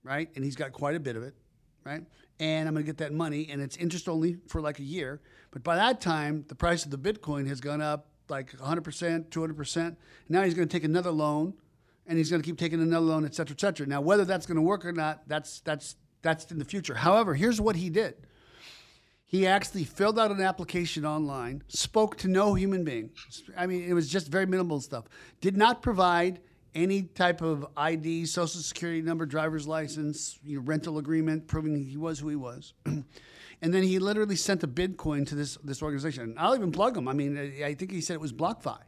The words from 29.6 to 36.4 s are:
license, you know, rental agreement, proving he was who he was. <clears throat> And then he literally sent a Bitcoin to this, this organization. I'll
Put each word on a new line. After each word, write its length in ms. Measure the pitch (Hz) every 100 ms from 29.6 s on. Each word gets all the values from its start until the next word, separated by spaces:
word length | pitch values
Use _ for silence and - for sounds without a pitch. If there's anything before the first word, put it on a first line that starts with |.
| 147
license, 720 | 160 151 151 151 147 - -
you 140 | 143 143
know, 60 |
rental 360 | 127 156 156 151
agreement, 480 | 143 160 160 156 156
proving 360 | 156 156 147
he 140 | 135 143
was 220 | 165 151
who 100 | 151
he 60 | 147
was. 380 | 127 123 - _ -
<clears throat> 0 | 151 135 - - - - -
And 120 | 160
then 100 | 185
he 160 | 190 190
literally 360 | 190 214 208 185
sent 280 | - 190
a 40 | 156
Bitcoin 580 | 127 185 180 156 147 139
to 60 | 147
this, 220 | 143 -
this 180 | 147 135
organization. 540 | 151 139 151 131 113
I'll 160 | 117